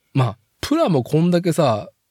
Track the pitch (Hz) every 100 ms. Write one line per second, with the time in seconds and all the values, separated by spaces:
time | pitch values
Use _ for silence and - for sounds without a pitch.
0 | _ 135 123 98 _ _ - 302 302 151
1 | 120 151 170 175 175 160 143 107 85 -
2 | _